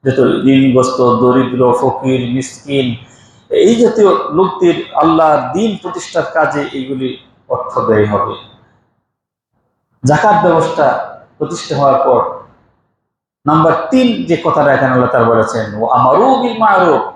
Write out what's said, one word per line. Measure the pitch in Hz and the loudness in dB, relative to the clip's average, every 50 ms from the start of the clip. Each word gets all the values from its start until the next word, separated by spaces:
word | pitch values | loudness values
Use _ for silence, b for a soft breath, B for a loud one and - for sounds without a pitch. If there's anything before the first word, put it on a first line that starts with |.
| - | -2
যে | 135 | 0
তো | 123 - 127 | 0 2 2
ঋণগ্রস্ত, | - - - - 131 135 135 135 131 123 127 123 123 - - | 2 2 2 2 2 4 4 4 4 4 2 2 0 0 0
দরিদ্র, | 127 123 120 113 127 123 127 131 127 117 123 123 127 123 110 - | 2 2 2 2 2 2 2 2 0 0 0 0 2 2 2 2
ফকির, | 139 131 - - 135 131 131 127 123 120 123 | 0 -2 -2 -2 -2 -2 -2 -2 -2 -4 -4
মিসকিন, | 131 123 - - - - 143 139 139 131 123 117 - b b b b b b b b b _ | -6 -6 -8 -12 -18 -10 -4 -2 -2 -2 -2 -4 -8 b b b b b b b b b _
এই | - - - 202 233 | 0 2 4 4 4
জাতীয় | 226 240 208 - 220 208 190 | 4 2 2 4 4 4 4
লোকদের | 170 - - - 147 160 190 180 - - 180 175 160 - - - - | 2 0 -2 -4 0 0 0 0 -2 0 0 0 0 0 -6 -6 -2
আল্লাহর | - 151 165 160 160 160 156 151 147 - - | 0 2 2 2 4 4 2 2 0 -2 -4
দ্বীন | 135 180 220 226 202 - | -4 -2 -2 -2 -4 -6
প্রতিষ্ঠার | - 175 - 180 - - - 170 143 - - | -10 -10 -10 -10 -12 -6 -6 -4 -4 -2 -2
কাজে | 165 156 143 139 147 143 - | -2 -2 0 -2 -4 -6 -6
এইগুলি | - 135 131 131 139 131 131 127 127 - - _ _ _ _ _ | -8 -10 -8 -8 -6 -6 -6 -6 -8 -10 -16 _ _ _ _ _
অর্থ | 127 123 - - - 123 | -6 -6 -6 -6 -6 -4
ব্যয় | 120 117 110 107 104 | -2 0 2 2 2
হবে। | 104 104 98 98 98 - - - - - _ _ _ _ _ _ _ _ _ _ _ _ _ _ _ _ _ _ _ _ _ _ _ _ _ _ _ _ _ - | 0 0 -4 -4 -4 -8 -12 -16 -20 -20 _ _ _ _ _ _ _ _ _ _ _ _ _ _ _ _ _ _ _ _ _ _ _ _ _ _ _ _ _ 0
যাকাত | 131 147 - - 208 208 - | 0 0 2 4 2 2 4
ব্যবস্থা | - 180 160 160 - - - - 147 131 - - - - - - - _ _ _ | 2 2 2 2 0 -2 -2 0 0 0 0 -2 -6 -10 -14 -20 -20 _ _ _
প্রতিষ্ঠা | 151 - 170 - - - 156 | -8 -8 -6 -12 -8 -8 -4
হওয়ার | 139 143 135 135 135 127 | 0 2 2 2 2 2
পর | 127 131 - - - - - - - _ _ _ _ _ _ _ _ _ _ _ _ _ _ _ _ _ _ _ | 2 2 2 0 -2 -8 -12 -16 -20 _ _ _ _ _ _ _ _ _ _ _ _ _ _ _ _ _ _ _
নাম্বার | 143 156 160 160 160 160 - - - | -2 0 2 2 0 0 -2 -4 -2
তিন | 262 254 254 240 220 180 - | 0 2 2 2 0 -2 -2
যে | 160 170 - - | -4 -4 -2 -2
কথাটা | 156 - 151 147 143 | -2 0 0 2 2
এখানে | 135 127 135 131 | 2 2 0 0
আল্লাহ | 127 123 123 120 | 0 0 0 0
তাআলা | - 123 117 113 | 0 0 2 2
বলেছেন, | 117 113 107 - - 113 104 98 101 107 | 2 0 0 -2 -4 -6 -6 -6 -6 -6
"ওয়া | 113 117 131 - | -2 0 0 2
আমারু | 131 127 131 190 233 269 - 226 | 2 2 2 2 2 2 2 0
বিল | 247 240 220 220 | 0 -4 -2 0
মা'রুফ" | 220 214 196 185 185 170 143 - - - - | 0 2 2 2 2 2 0 0 -2 -6 -12